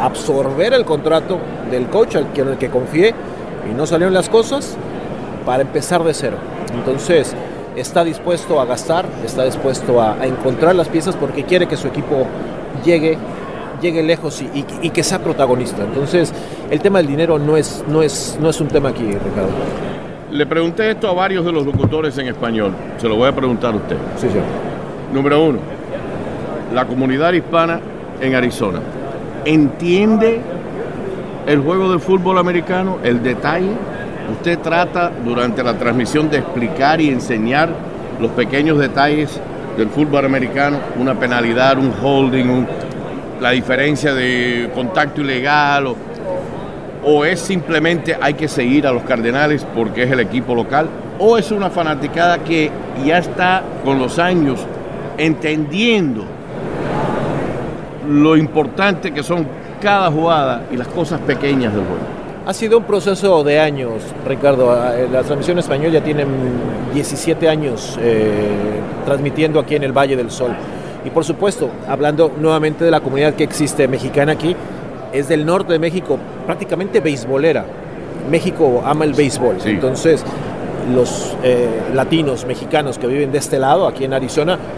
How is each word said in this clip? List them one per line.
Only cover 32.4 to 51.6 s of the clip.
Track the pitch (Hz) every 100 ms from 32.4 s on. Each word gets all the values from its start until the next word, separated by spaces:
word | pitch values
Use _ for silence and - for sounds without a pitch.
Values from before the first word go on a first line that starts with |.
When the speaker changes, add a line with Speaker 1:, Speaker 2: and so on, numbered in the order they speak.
| 180 175 165 185 190 185
Speaker 2:
el | 120 120
detalle? | 127 120 147 170 185 220 - - - - -
¿Usted | 107 170 170
trata | 165 165 175 185 170 139
durante | 120 120 123 110
la | 123 110
transmisión | 120 120 117 151 151
de | 147
explicar | - - 117 - 139 165
y | 151
enseñar | 127 113 117 110 139 160 160 - - - -
los | 110
pequeños | - 113 135 151 147
detalles | 135 135 143 151 147 - - - - -
del | 110
fútbol | 143 151 139 135
americano? | 131 123 135 143 143 - -
Una | 131
penalidad, | 127 127 120 117 117 131 135
un | 131 101
holding, | 139 139 135 131 123
un, | 127 120 - - - - - - -
la | 123
diferencia | 127 - 127 143 143 147
de | 131 127 123 123 120 117
contacto | 101 123 - 147 147
ilegal, | 143 131 135 147 143 143 135
o, | 113 - - - 135 135 - - - - -
o | 143 147
es | 151 180
simplemente | - 190 147 160 160 175 139 160
hay | 143
que | 147 151
seguir | - 123 139 143
a |
los | 123
Cardenales | 117 123 117 127 151 147 - -
porque | 110 110
es | 123
el | 131
equipo | 101 117 117 120
local, | 110 139 160 - - -
o | 208 233
es | -
una | 208